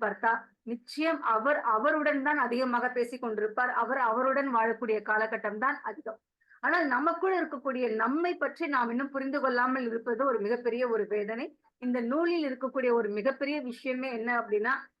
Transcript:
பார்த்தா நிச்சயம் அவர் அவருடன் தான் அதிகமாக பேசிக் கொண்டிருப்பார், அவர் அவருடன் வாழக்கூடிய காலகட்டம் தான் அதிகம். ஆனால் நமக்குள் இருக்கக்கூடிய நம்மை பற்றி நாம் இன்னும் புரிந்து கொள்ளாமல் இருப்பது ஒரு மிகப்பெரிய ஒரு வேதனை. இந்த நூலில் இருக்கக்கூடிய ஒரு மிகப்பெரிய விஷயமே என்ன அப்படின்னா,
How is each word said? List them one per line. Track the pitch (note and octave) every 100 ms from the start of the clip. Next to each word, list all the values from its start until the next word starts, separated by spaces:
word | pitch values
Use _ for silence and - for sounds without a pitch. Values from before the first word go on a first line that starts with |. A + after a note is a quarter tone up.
பார்த்தா | G#3 G3+ A#3 A3+ - _
நிச்சயம் | - A#3 - - D#4+ D#4
அவர் | A#3 A3 B3 D4
அவருடன் | - A3 C#4+ D#4 D4 C#4+
தான் | C4+ D4
அதிகமாக | A#3+ A#3+ B3+ A#3+ B3
பேசிக் | B3 A#3+ B3+
கொண்டிருப்பார், | A#3+ G#3 G#3+ A#3 B3
அவர் | A#3 A3+ C4
அவருடன் | A#3 A3+ C4 C4 C4+ A#3
வாழக்கூடிய | A3+ A3 A3+ G#3+
காலகட்டம் | G#3 G#3+ A3 A3 G#3+ G#3+
தான் | C4 C#4+
அதிகம். | - - - E4 _ _ _ -
ஆனால் | C4+ E4+ D4
நமக்குள் | B3+ D#4 E4+ F#4+ F#4 D#4
இருக்கக்கூடிய | C#4 C4+ B3+ B3 A3
நம்மை | A#3 D4 F4 F4
பற்றி | C#4 - E4
நாம் | C4+ A#3
இன்னும் | A#3+ C#4
புரிந்து | C4+ C4+ C#4
கொள்ளாமல் | C4 B3 B3+ C4 A#3+
இருப்பது | A3+ B3 A3+ C#4
ஒரு | A3+
மிகப்பெரிய | G3+ A#3+ A#3+ A#3 B3
ஒரு | A3+ F#3+
வேதனை. | G#3 G3+ A3+ D4+ - _ _
இந்த | B3 B3
நூலில் | A#3 D4 E4+ E4+ C#4+
இருக்கக்கூடிய | B3+ C4 C4+ B3
ஒரு | A#3 G#3
மிகப்பெரிய | G#3 A3+ C#4 C#4 D4
விஷயமே | B3+ A#3 C4 B3+ C4
என்ன | A#3 A#3 A#3+
அப்படின்னா, | G#3+ G#3 A3+ C4+ - _